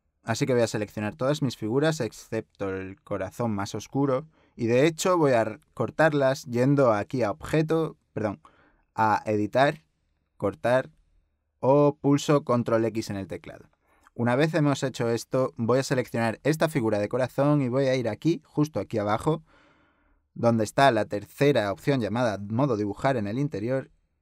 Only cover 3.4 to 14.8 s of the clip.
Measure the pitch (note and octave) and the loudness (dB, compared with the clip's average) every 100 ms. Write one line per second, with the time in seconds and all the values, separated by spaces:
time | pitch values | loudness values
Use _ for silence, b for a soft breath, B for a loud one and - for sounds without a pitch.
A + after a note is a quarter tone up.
3.4 | A#2+ G2+ G2+ A2 - C#3 C#3 C3 - b | -4 -4 -6 -8 -8 -2 0 -2 -4 b
4.4 | b - A2+ B2 D#3+ E3 F#3+ F3+ C#3+ A#2+ | b -6 0 4 2 2 0 2 4 4
5.4 | A2+ G#2 _ - A2+ - D#3 D3 C3 C3 | 2 -4 _ -8 -4 2 2 4 2 0
6.4 | - A#2+ C3 C#3+ B2+ G#2 G2+ B2+ G#2+ G2 | -4 0 4 6 4 4 0 -2 -4 -4
7.4 | - D3+ D#3 E3 D#3+ - _ - G#2 - | -2 0 0 0 -2 -8 _ -6 -4 -4
8.4 | b b b b _ - A2 G#2 A2 G#2+ | b b b b _ -2 0 2 0 -2
9.4 | G#2 B2 C#3+ - _ _ _ _ _ - | 0 2 0 0 _ _ _ _ _ -8
10.4 | - - A#2 B2+ D#3+ _ _ _ _ _ | -6 -4 0 0 0 _ _ _ _ _
11.4 | _ _ B2 C#3+ D3 C#3+ C#3 C#3+ - D3 | _ _ 2 4 4 2 2 2 2 0
12.4 | D#3 B2 A2+ A2+ A2+ G#2+ G#2+ G2+ F#2 F#2 | 2 -2 0 0 0 -2 -6 -8 -8 -10
13.4 | - - - b b b b - A#2+ B2 | -14 -18 -20 b b b b -4 0 2
14.4 | D#3+ E3 D3 C#3 | 2 2 0 0